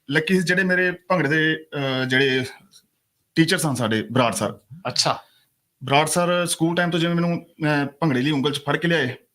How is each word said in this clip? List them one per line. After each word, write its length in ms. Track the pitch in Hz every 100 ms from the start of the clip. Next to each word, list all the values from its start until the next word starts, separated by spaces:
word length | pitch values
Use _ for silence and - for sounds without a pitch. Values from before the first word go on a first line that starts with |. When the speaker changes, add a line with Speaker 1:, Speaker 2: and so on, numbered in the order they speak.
| -
Speaker 1:
ਲੱਕੀ 300 | 147 - 185
ਜਿਹੜੇ 240 | 170 185
ਮੇਰੇ 260 | 185 180 180
ਭੰਗੜੇ 380 | 175 - 185 139
ਦੇ, 380 | 160 156 156 - 143
ਅਹ, 280 | 135 131
ਜਿਹੜੇ 400 | 127 131 135 131 131 - _ - _ _ _ _ _
ਟੀਚਰ 240 | 165 160 180
ਸਨ 160 | 156
ਸਾਡੇ, 280 | 127 110 110 104
ਬਰਾੜ 200 | 123 117
ਸਰ। 260 | 101 104 - _ 160 123
Speaker 2:
ਅੱਛਾ। 340 | - 147 - - _ _ _ _ _
Speaker 1:
ਬਰਾੜ 220 | 127 185 156
ਸਰ 400 | 175 175 175 175
ਸਕੂਲ 280 | - 165
ਟਾਈਮ 160 | 175 175
ਤੋਂ 100 | 170
ਜਿਵੇਂ 140 | 170
ਮੈਨੂੰ, 320 | 170 170 170 -
ਅਹ, 400 | - 151 147 135
ਭੰਗੜੇ 360 | - 165 123
ਲਈ 80 | 143
ਉਂਗਲ 220 | 143 147
'ਚ 60 | 143
ਫੜ 180 | 143 156
ਕੇ 120 | 170
ਲਿਆਏ, 260 | 160 123 - _